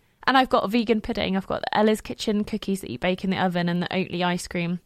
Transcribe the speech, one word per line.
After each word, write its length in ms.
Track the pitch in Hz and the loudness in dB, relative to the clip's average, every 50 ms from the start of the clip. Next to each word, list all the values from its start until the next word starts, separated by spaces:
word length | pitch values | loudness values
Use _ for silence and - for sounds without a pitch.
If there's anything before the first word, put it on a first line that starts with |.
| _ _ _ _ - | _ _ _ _ 0
And 100 | 247 262 | 2 4
I've 120 | 269 254 - | 4 4 4
got 200 | 262 226 - 196 | 4 2 2 2
vegan 320 | 220 240 214 233 226 220 | 2 2 2 2 2 0
pudding. 340 | - - 226 208 - 180 190 | 0 -2 -2 -2 -2 0 0
I've 120 | 190 - | -2 -2
got 140 | - - - | -2 -4 -6
the 160 | - - - | -4 0 2
Ella's 240 | 208 214 214 214 - | 4 4 4 4 2
Kitchen 420 | - - 247 - - 226 208 208 208 | -2 -8 -10 -6 -2 -2 0 0 -2
cookies 380 | - 220 208 - 196 196 190 | -2 -4 -4 -4 -4 -4 -4
that 80 | - - | -4 -8
you 100 | 120 - | -8 -4
bake 240 | - 180 185 - - | -2 -2 -2 0 -2
in 60 | 185 | -2
the 80 | 185 | 0
oven 300 | - 185 185 175 175 175 | 0 0 0 0 0 0
and 140 | 175 175 175 | 0 0 0
the 60 | 175 | -2
Oatly 360 | - - 190 180 - - 175 180 | -2 -2 -2 -2 -2 -2 -2 0
ice 240 | 175 180 175 - | 0 0 -2 -4
cream 320 | - - 175 170 170 180 175 - | -6 -4 -4 -2 -2 -4 -4 -6